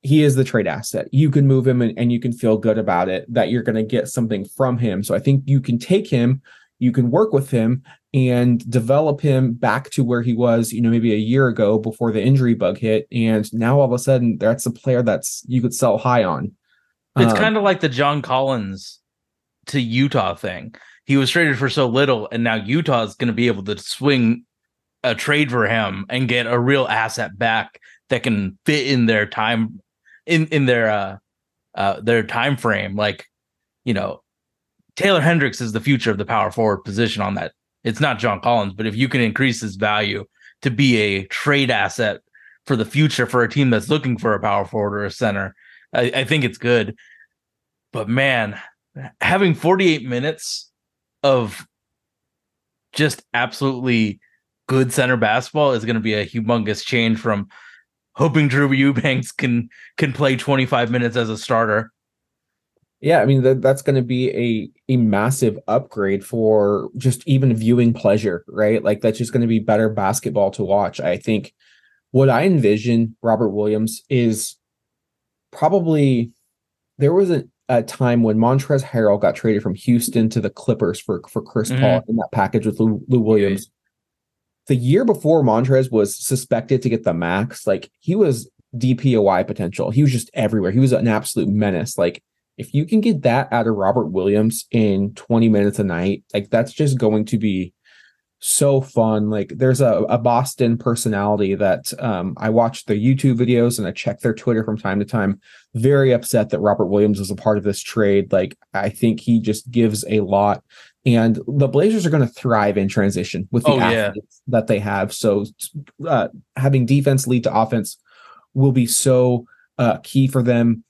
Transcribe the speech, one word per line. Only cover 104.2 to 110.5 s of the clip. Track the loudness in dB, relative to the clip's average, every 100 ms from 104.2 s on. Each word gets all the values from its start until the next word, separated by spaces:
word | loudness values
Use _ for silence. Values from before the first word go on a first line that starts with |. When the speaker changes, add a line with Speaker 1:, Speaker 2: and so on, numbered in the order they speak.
Speaker 1:
their | -4
Twitter | -2 -2 -2
from | -2 -4
time | -4 -4
to | -2
time. | -2 -2 -4 _ -20 _
Very | -2 2 4 4
upset | 2 2 -2 0
that | 0
Robert | 0 2 2
Williams | 2 2 2
is | -4
a | -4
part | 0 0
of |
this | -2 -6
trade. | -6 -2 2 2 2
Like, | 0 -2 -8 _
I | -6 -6
think | 0 0 0
he | 0 0
just | 2 -4 -4
gives | 0 0 0 -2
a | -2
lot. | 0 2 2